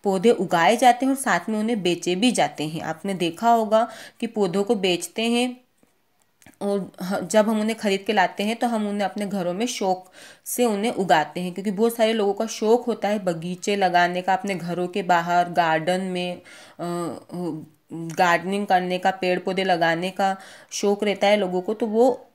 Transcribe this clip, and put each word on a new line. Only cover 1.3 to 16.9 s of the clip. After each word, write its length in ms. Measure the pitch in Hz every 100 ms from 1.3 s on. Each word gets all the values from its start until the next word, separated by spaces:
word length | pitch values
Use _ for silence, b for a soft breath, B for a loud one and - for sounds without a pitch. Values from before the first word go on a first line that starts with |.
| 175 226
में 100 | 214
उन्हें 240 | 220 240
बेचे 320 | 175 170 -
भी 180 | 180 247
जाते 320 | 196 147 -
हैं। 160 | 151 160
आपने 340 | - 160 196
देखा 360 | 185 170 165 233
होगा 380 | 233 214 220 240 B B _
कि 60 | 226
पौधों 380 | 220 190 175
को 100 | 202
बेचते 480 | 233 185 175 - -
हैं 420 | 226 240 247 247 _ _ _ _ _ _ _ _ - _
और 300 | 202 202 180 -
ह-, 180 | 185 202
जब 280 | 175 220 214
हम 120 | 214
उन्हें 180 | 214 220
ख़रीद 260 | 208 196 196
के 60 |
लाते 300 | 208 180 180
हैं 140 | 208 233
तो 100 | 247
हम 200 | 226 208
उन्हें 220 | 202 190
अपने 180 | 208 208
घरों 280 | 196 175
में 120 | 180 247
शौक 460 | - 196 185 - B B B
से 200 | - -
उन्हें 280 | 240 202 220
उगाते 480 | - 180 165 151 -
हैं, 120 | 180
क्योंकि 180 | 175 196
बहुत 260 | 190 233 233
सारे 160 | 220
लोगों 220 | 226 202
का 120 | 202 220
शौक 380 | - 214 240
होता 240 | 247 214 196
है 100 | 214
बगीचे 580 | 180 165 175 180 - 202
लगाने 460 | 185 175 175 180
का, 120 | 180
अपने 200 | 185 202
घरों 340 | 185 170 170 180
के 140 | 202
बाहर 500 | 180 175 170 175 175
गार्डन 480 | 170 165 160 160 185
में, 420 | 190 180 180 175 B B B B
अ, 400 | 175